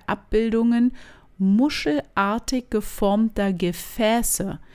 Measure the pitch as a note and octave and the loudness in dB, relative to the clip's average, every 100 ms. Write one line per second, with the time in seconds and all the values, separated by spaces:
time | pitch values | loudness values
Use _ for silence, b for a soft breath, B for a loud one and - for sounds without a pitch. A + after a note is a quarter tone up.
0 | - G#3 - A3 A3+ A3+ A#3 A#3 B3 B | -4 -6 -2 0 2 2 2 4 2 B
1 | B B B - F#3+ G#3 C#4+ - D#4 D4+ | B B B -2 2 4 4 0 -2 -2
2 | - - G3 A3+ - B3+ A#3+ G#3+ - - | -2 -2 -2 -2 -2 -4 -2 -4 -4 -2
3 | G3+ G3+ A3 G#3+ G3 F3+ F3+ F3 - - | 0 2 0 0 -2 0 -2 -4 -10 -2
4 | A3 A#3 A#3 - G3 - B | 0 2 0 -2 -4 -8 B